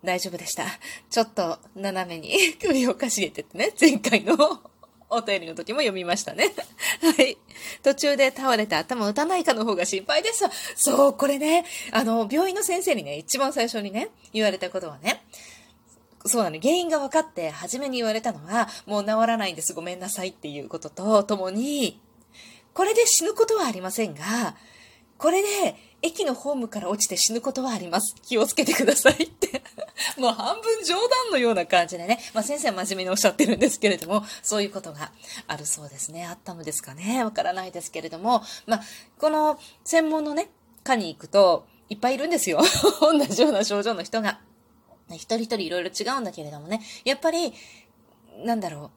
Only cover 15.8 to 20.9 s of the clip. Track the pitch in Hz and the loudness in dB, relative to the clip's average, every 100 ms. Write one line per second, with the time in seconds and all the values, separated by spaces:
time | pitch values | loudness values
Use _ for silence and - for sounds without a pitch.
15.8 | _ - _ _ - 240 190 156 208 339 | _ -20 _ _ -2 0 0 0 2 2
16.8 | 349 311 277 320 311 - 160 151 180 254 | 2 -2 0 0 0 -4 -6 -6 -8 -6
17.8 | 277 254 226 220 220 165 151 220 220 - | -4 -2 -2 -2 -4 -6 -4 -2 -2 -4
18.8 | - 208 202 220 226 226 196 160 156 151 | -4 -2 0 2 2 2 -2 -4 -6 -6
19.8 | 170 180 185 - 185 185 151 143 - 165 | -8 -8 -8 -6 -6 -8 -12 -10 -10 -10
20.8 | 156 | -12